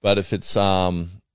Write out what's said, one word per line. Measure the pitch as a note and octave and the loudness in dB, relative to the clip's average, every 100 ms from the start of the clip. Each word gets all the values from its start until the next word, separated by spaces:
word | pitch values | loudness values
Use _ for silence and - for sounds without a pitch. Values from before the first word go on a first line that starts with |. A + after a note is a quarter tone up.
But | G#2 G2+ | 2 2
if | F#2+ | 0
it's, | G#2 - G#2+ | -4 -2 0
um, | G2+ F#2 F#2 F2 E2+ G2 _ | 2 2 0 -2 -6 -14 _